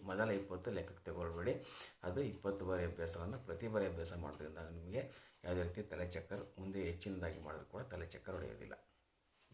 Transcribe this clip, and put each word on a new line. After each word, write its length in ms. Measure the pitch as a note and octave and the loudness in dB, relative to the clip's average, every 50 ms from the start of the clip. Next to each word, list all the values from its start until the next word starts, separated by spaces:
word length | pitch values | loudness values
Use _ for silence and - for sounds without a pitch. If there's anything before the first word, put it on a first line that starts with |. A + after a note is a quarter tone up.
| - | 0
ಮೊದಲ 280 | G2 F#2 G2 A2 A2 | 2 4 6 6 6
ಇಪ್ಪತ್ತು 400 | G2+ G2 G2 - F#2 F2+ F2 - | 6 4 2 0 -2 -2 0 0
ಲೆಕ್ಕಕ್ಕೆ 320 | G#2 F#2 E2 - - - - | 0 0 0 -2 -6 -8 -6
ತಗೊಳ್ಬೇಡಿ, 500 | F2 E2 F2 F2 E2+ E2 E2+ F2+ A#2+ D3+ - - - - - - - - - - | -4 -2 0 0 0 0 2 4 4 4 2 2 -6 -10 -10 -12 -12 -10 -4 -2
ಅದು 180 | F2+ - C3+ | 0 2 2
ಇಪ್ಪತ್ತು 440 | C#3+ A#2+ - - - G2 G2 F#2+ F#2+ | 2 2 0 0 2 2 2 2 4
ಬಾರಿ 180 | F#2 F#2 F2+ F2 | 4 4 4 4
ಅಭ್ಯಾಸವನ್ನ 520 | E2+ E2 - E2+ E2 F2+ E2+ E2+ F#2+ B2+ | 2 2 2 0 0 0 0 0 -2 -2
ಪ್ರತಿ 320 | A#2+ - - E2+ E2 A#2+ A2+ | -2 -2 -4 -4 -2 0 2
ಬಾರಿ 180 | G#2+ G#2+ G2 | 4 4 4
ಅಭ್ಯಾಸ 280 | F#2 F2 E2+ E2 D#2+ E2+ | 4 4 0 -2 -2 -2
ಮಾಡೋದ್ರಿಂದ 440 | F2 E2 D2 D2 D2+ D2+ D#2 D#2 E2 | -2 -2 -2 -4 -4 -6 -6 -6 -6
ನಿಮ್ಗೆ 540 | E2 D#2+ E2 E2+ E2 F2 G2+ C3 C3+ - - - - - - - - | -6 -6 -6 -8 -6 -2 0 0 0 -2 -4 -12 -18 -20 -18 -8 -2
ಯಾವುದೇ 200 | E2+ F2+ F2+ F2 | 2 4 4 4
ರೀತಿ 200 | E2+ E2+ G#2+ G#2 | 2 2 -2 -4
ತಲೆ 280 | - D#2+ E2 F2+ F2 | -2 -2 -2 -2 0
ಚಕ್ಕರ್, 320 | E2+ E2 E2 - G2 - - - - - | -2 -2 -4 -2 -4 -4 -4 -6 -8 -6
ಮುಂದೆ 240 | F#2+ F#2+ F#2+ G2 F#2+ | -4 -2 0 2 2
ಹೆಚ್ಚಿನದಾಗಿ 560 | E2+ E2+ F2 - G#2 F#2+ F2+ E2+ E2 D#2 D#2+ | 2 0 0 0 -2 0 0 0 0 -2 -2
ಮಾಡಿದ್ರು 280 | E2 D2+ D#2 D#2 - - | -4 -6 -6 -6 -8 -8
ಕೂಡ 140 | - G#2 | -6 -6
ತಲೆ 240 | B2 B2 F#2 E2+ E2 | -6 -4 -4 -4 -4
ಚಕ್ಕರ್ 300 | E2 - - - F#2+ F#2 | -4 -6 -8 -6 -4 -4
ಹೊಡೆಯೋದಿಲ್ಲ. 380 | F2 D2+ B1 A1 - A#1 G1+ G#1 - - _ _ _ _ _ _ _ _ _ _ _ _ - | -2 -2 -4 -6 -8 -8 -10 -10 -12 -14 _ _ _ _ _ _ _ _ _ _ _ _ -16